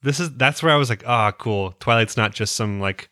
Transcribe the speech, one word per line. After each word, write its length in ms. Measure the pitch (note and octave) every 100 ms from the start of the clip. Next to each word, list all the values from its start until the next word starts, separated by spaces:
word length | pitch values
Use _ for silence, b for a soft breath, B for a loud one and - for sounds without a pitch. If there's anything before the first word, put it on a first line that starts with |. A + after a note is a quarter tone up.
This 180 | C3 C#3
is, 140 | F3 B2
that's 280 | C3 C#3+
where 100 | D#3+
I 40 | D3
was 120 | C3
like, 140 | A2 -
"Ah, 260 | A#2+ G#2
cool. 440 | - A#2 G2+ F#2+ F#2
Twilight's 360 | - A#2 A2 -
not 160 | G#2+
just 220 | - G#2 -
some, 240 | A2 G2+
like, 300 | G2 F#2 -